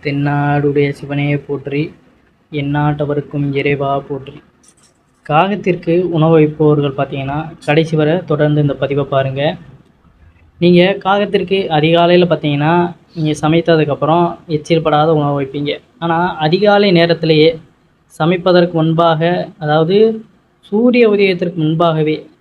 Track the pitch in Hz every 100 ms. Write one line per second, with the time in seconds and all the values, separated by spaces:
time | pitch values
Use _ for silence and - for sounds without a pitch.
0 | 147 143 143 143 143 143 143 143 143 143
1 | 139 143 143 143 143 143 135 139 175 -
2 | _ _ _ _ _ 151 143 147 147 147
3 | 143 147 143 147 143 139 139 139 139 139
4 | 135 139 135 143 _ _ _ _ _ _
5 | _ _ - 147 185 202 196 170 - 170
6 | 180 165 160 165 151 151 151 147 143 135
7 | 135 139 135 143 160 - - 151 160 156
8 | 151 175 175 147 147 147 147 131 139 143
9 | 139 135 135 135 147 185 - - _ _
10 | _ _ _ _ _ _ 170 180 180 196
11 | 190 202 208 196 180 196 190 156 156 170
12 | 170 180 175 151 151 143 151 175 175 175
13 | _ 175 151 151 156 165 165 160 147 131
14 | 147 170 175 - - 151 - 160 156 147
15 | 156 156 147 143 135 147 143 151 _ _
16 | 170 165 180 160 156 185 208 202 202 175
17 | 170 165 165 156 156 165 - _ _ _
18 | _ - 160 180 180 180 175 170 160 160
19 | 170 156 165 180 175 - 151 156 160 202
20 | 220 220 - _ _ _ - 208 247 247
21 | 226 202 196 180 180 175 156 160 170 160
22 | 156 156 - _